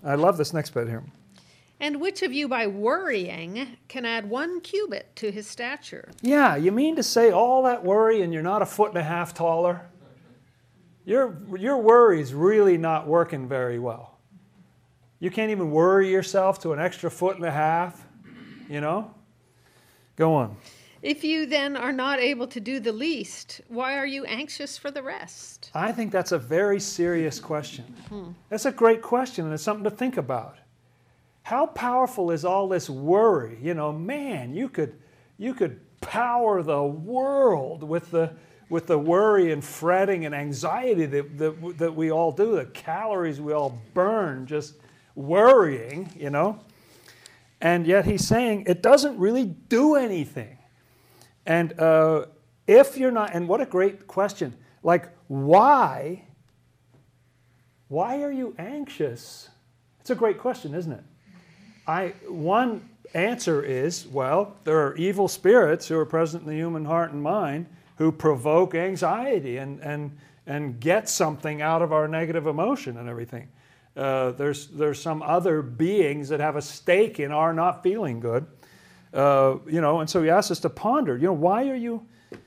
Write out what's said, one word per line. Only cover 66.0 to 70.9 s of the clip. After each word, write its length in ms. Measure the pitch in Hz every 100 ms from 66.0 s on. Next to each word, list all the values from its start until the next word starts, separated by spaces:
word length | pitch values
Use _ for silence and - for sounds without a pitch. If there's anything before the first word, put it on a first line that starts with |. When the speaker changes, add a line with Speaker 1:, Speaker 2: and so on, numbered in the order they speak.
| 156
Speaker 1:
present 360 | 160 165 165
in 60 | 156
the 80 | 151
human 280 | 165 160
heart 280 | 151 165 165
and 100 | 147
mind 440 | 147 208 165 147 170 - _ -
who 140 | 160
provoke 640 | 156 160 139 131 160 180
anxiety 840 | 165 185 185 170 202 262 220 139 123
and, 220 | 135 143
and, 360 | 151 147 147 147 - _ -
and 340 | 143 147 120
get 280 | 139